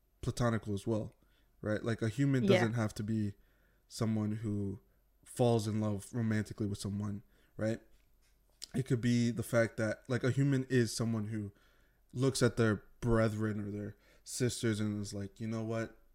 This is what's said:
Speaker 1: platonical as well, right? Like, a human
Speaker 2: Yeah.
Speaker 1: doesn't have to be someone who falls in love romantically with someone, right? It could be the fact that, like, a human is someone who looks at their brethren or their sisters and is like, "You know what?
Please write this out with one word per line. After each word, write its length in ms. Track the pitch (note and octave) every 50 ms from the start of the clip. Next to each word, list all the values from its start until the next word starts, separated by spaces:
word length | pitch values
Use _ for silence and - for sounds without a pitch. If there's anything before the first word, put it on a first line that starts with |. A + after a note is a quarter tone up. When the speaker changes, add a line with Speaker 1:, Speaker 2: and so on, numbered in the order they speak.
| _ _ _ _ -
Speaker 1:
platonical 520 | B2 - - B2+ A#2 A2+ A2 - G#2+ G2+
as 120 | G2 -
well, 260 | A#2 A2+ G#2+ A2 A2 - _ _ _ _ _ _ _ _ _ -
right? 200 | G#2+ G#2+ G2+ -
Like, 180 | A2+ A2+ - -
a 60 | A2
human 360 | G#2 B2+ C#3+ C#3 C3+ C3 A#2+
Speaker 2:
Yeah. 20 |
Speaker 1:
doesn't 260 | G2 G2 A2 A2+ A2 A2+
have 200 | A#2+ A2 G#2 -
to 80 | - G#2+
be 320 | G#2 A2+ A2 G#2+ G2+ - - _ _ _ _ _ _ _ _ _ _
someone 440 | - - A#2+ A2 A2 G#2+ G#2+ G#2 G#2
who 480 | A2 A#2 A2 G#2 G2+ G2+ G2 G2 A#2 - _ _ _ _ _ _ _ _
falls 440 | - - - B2 A#2+ A#2 A#2 G#2+ A2
in 120 | G#2 G#2+
love 260 | G#2+ A2 G#2 G2 - - -
romantically 540 | B2 A2+ A2 A2 G#2+ G#2 - - - A2
with 120 | G2 G2+ -
someone, 440 | - G2+ G2+ G2+ G#2 G#2 G2+ G2+ - - _ _ _ _ _
right? 240 | - G#2 A2 A#2 - - _ - _ _ _ _ _ _ _ _ _ _ _ _ _ - - -
It 120 | - B2+
could 140 | - C3+ A#2
be 300 | A2 A#2+ A#2+ A#2+ A#2+ A#2
the 120 | A#2 A2+ A2+
fact 340 | - - A#2 A2+ G#2+ - -
that, 240 | A2 G#2+ G#2 - - -
like, 160 | B2+ A#2 -
a 60 | C3
human 360 | A#2 C3+ C#3 C#3+ C#3 C3 C3 -
is 240 | C3 B2+ A#2 G#2+ -
someone 340 | - A#2+ A2+ A2+ A2 G#2 G#2
who 240 | A2+ G#2+ G#2 G2 - _ _ _ _ _ _ _ _ _ _ _ -
looks 280 | B2+ B2+ C3+ B2+ - C3
at 140 | A#2 -
their 260 | - A2+ A2 G#2+ F#2+ - - - _
brethren 600 | - A#2+ A2+ A2+ A2 A2+ G#2+ G#2+ A2 A2 G#2 G#2+
or 100 | G2+ G2+
their 260 | G2+ G#2 G#2 G#2 - - _ _ _ _ _
sisters 560 | - - - B2+ A#2+ - - - A#2 G#2+ G#2
and 200 | A2 G#2+ G#2 G#2 G#2
is 120 | G2+ G2+
like, 260 | G2+ G2+ G2 - -
"You 80 | A#2 A2
know 140 | A2+ A2+ A2
what? 320 | A2 A2+ A2+ A2 A2 - - - _ _